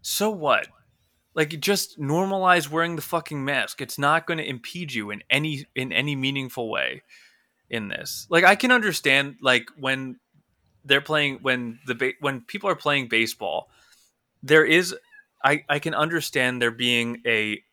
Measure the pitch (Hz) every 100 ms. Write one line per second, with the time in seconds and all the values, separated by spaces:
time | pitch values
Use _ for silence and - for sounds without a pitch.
0 | - - 208 202 147 113 - _ _ _
1 | _ _ _ - 151 160 190 196 - -
2 | 139 160 190 196 185 175 143 156 170 165
3 | - 165 160 147 135 139 101 - 135 -
4 | 143 160 165 165 - 127 - 175 170 123
5 | 104 104 - 135 156 139 - - 131 87
6 | 143 139 135 139 131 - 113 107 64 64
7 | _ - _ _ _ _ _ 117 101 -
8 | - - - 170 180 202 254 247 214 160
9 | 143 135 139 123 135 123 113 - 131 131
10 | 131 127 _ _ _ _ _ _ 139 139
11 | 143 151 143 135 131 123 120 117 135 117
12 | 131 - 143 135 - 202 202 160 151 143
13 | 120 113 110 - 98 78 - _ _ _
14 | _ _ _ _ 135 156 147 160 180 -
15 | _ - _ _ 135 151 - 147 160 156
16 | 156 170 143 139 127 127 120 113 123 120
17 | 117 117 123 110 107 107 _